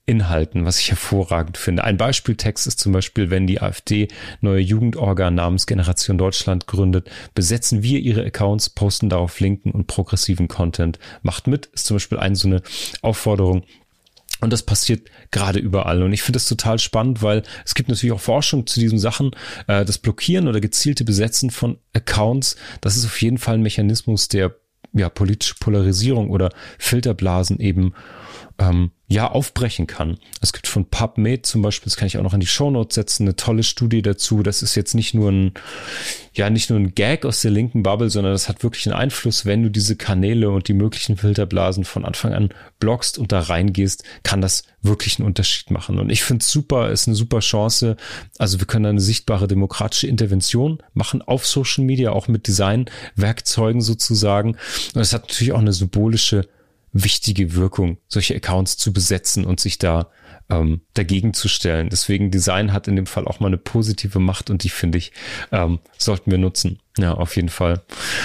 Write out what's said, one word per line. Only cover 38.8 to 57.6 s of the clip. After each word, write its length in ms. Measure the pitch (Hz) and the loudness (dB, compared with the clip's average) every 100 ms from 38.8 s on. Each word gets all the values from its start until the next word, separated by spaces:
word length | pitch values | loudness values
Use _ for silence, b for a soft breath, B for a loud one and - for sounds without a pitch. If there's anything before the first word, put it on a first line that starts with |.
| 107 | -4
einen 100 | - | -2
Einfluss, 500 | 131 - 120 - 101 | -2 -2 -2 -2 0
wenn 160 | 107 | 2
du 80 | 113 | 2
diese 240 | 104 101 | 2 0
Kanäle 560 | 107 - 92 98 117 107 | 0 0 2 2 2 2
und 160 | 98 - | 0 0
die 80 | |
möglichen 420 | 101 107 - - 98 | 2 2 -2 -2 0
Filterblasen 680 | 104 104 98 92 92 95 | 2 2 0 0 0 -2
von 200 | 90 - | -4 -6
Anfang 300 | - - 113 | -6 -4 -2
an 140 | 98 101 B B - | 0 0 B B -4
blockst 360 | 107 120 - - | -2 0 -4 -4
und 140 | 107 | -2
da 100 | 95 | 0
reingehst, 640 | 85 85 98 92 95 - B B | 0 0 0 2 0 -2 B B
kann 160 | - 98 | -4 0
das 240 | 95 - - b | 0 -2 -6 b
wirklich 360 | 104 104 - - | 0 0 -2 -2
einen 80 | 104 | 0
Unterschied 440 | 95 98 - - | 0 0 -2 -2
machen. 300 | 95 - 95 | -4 -2 -2
Und 100 | 101 | 0
ich 140 | 113 | 0
find's 260 | - 117 - | 0 0 2
super, 400 | 151 147 131 110 | 0 0 0 2
ist 160 | 107 - | 0 0
eine 80 | |
super 240 | 107 117 117 | 0 0 0
Chance. 580 | - 107 110 - 117 110 B B B - | 0 0 2 2 0 -2 B B B -4
Also 200 | 104 95 | -2 0
wir 80 | 92 | 0
können 180 | 110 | 0
da 60 | 107 | 2
eine 100 | 104 | 2
sichtbare 460 | 98 113 - 101 98 | 2 0 0 0 2
demokratische 600 | 98 95 - 107 - - | 2 0 -2 -4 -2 0
Intervention 760 | 117 107 95 - 120 147 160 B | 0 2 2 2 0 0 -2 B
machen 280 | - - 131 | -4 -2 -2
auf 240 | - 123 - | 0 -2 0
Social 380 | 139 127 - | -2 0 0
Media, 260 | 131 131 117 | 2 2 2
auch 160 | 104 - | 0 0
mit 220 | 107 - | 0 0
Designwerkzeugen 1300 | 98 98 117 123 - - 101 104 110 - - 110 120 | 2 2 2 -2 -8 -10 -2 0 0 -2 0 2 2
sozusagen. 760 | 110 113 - 107 104 101 110 113 B B B | 0 0 0 0 2 2 0 -4 B B B
Und 60 | - | -2
es 120 | 104 | 0
hat 160 | 117 - | -2 -6
natürlich 240 | - 117 | -2 0
auch 80 | 120 | 2
eine 120 | 107 | 2
symbolische, 760 | 92 95 104 110 113 - 101 - b b b b | 2 0 2 2 2 2 0 -2 b b b b
wichtige 600 | 98 95 - - 95 87 | 0 0 0 0 0 0
Wirkung, 440 | 87 | 2